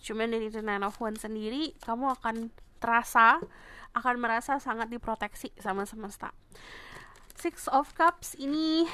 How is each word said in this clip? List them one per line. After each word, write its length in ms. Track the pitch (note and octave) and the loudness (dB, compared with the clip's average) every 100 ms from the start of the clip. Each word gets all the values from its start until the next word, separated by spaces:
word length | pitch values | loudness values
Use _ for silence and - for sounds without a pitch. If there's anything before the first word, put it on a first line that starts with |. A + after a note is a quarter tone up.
Cuman 240 | - A3 A3+ | -8 -2 0
dari 240 | A3+ A3 | 0 -2
The 80 | A3 | -4
Nine 240 | G#3+ G3+ | -2 0
of 160 | G3+ - | -2 -2
Wands 240 | A3+ G#3+ | -6 -6
sendiri, 480 | G#3+ A3 G#3+ C4 D#4+ - - | -6 -6 -4 -4 -4 -6 -6
kamu 320 | A#3 C4+ B3+ | -2 -2 -2
akan 320 | A#3 A3+ A3+ - - - | -4 -4 -6 -12 -20 -6
terasa, 560 | A#3 A#3 A#3 B3 A3+ D4+ G4 - - - - - | 2 2 4 8 8 8 2 -12 -20 -20 -8 -2
akan 180 | B3+ B3 | 0 0
merasa 400 | A#3+ A3+ - C#4 | 0 0 0 -2
sangat 320 | C4 A3+ A3+ | -2 -4 -4
diproteksi 560 | A#3+ - A3 G#3 - - - | -6 -6 -4 -6 -8 -14 -8
sama 320 | G#3+ G3 G3+ | -4 -4 -4
semesta. 480 | A3 G#3 - - - - - - - - - - - - | -8 -12 -10 -12 -12 -20 -20 -18 -18 -16 -18 -18 -20 -20
Six 320 | - E4+ - - | -8 -6 -6 2
of 240 | C4+ D4 - | 2 2 4
Cups 400 | E4 F4 - - | 4 4 -4 -8
ini 480 | C#4 D4+ D#4+ D#4+ E4 | -2 0 2 4 2